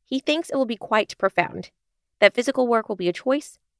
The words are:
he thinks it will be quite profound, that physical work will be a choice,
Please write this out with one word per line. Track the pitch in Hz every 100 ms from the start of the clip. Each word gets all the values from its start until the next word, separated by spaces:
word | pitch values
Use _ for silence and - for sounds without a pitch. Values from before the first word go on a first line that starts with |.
he | _ 262
thinks | - 311 -
it | 269
will | 247
be | 226
quite | - 214 - -
profound, | 190 - 175 - - _ _ _ _ _
that | 202
physical | 240 247 262 247
work | 233 220
will | 196
be | 175
a |
choice, | 175 - 277 - - _